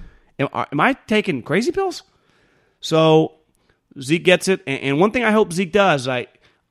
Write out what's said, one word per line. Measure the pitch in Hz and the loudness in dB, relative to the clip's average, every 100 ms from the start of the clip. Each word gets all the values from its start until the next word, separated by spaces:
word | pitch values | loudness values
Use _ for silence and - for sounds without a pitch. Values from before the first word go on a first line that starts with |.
| - _ _ - | -20 _ _ -6
am, | 139 | -4
am | - - 143 | -4 -6 -2
I | 180 180 - | -2 -2 -2
taking | 214 - 127 | -2 -2 -6
crazy | - 170 294 | -2 -2 -2
pills? | 381 381 - - _ _ _ _ _ _ _ | -4 -4 -6 -16 _ _ _ _ _ _ _
So | - 160 160 156 156 - _ _ _ _ _ - | -2 2 4 4 2 -6 _ _ _ _ _ -12
Zeke | 127 170 | -2 0
gets | 151 180 190 | 4 2 2
it. | 185 - | -2 -4
And, | 135 | -4
and | 135 143 | -2 2
one | 208 | 2
thing | 254 | 2
I | 226 | 2
hope | 214 175 | 2 0
Zeke | 165 180 | -2 0
does, | 202 196 143 127 | 2 2 2 -2
I, | 123 113 _ _ _ _ | -6 -8 _ _ _ _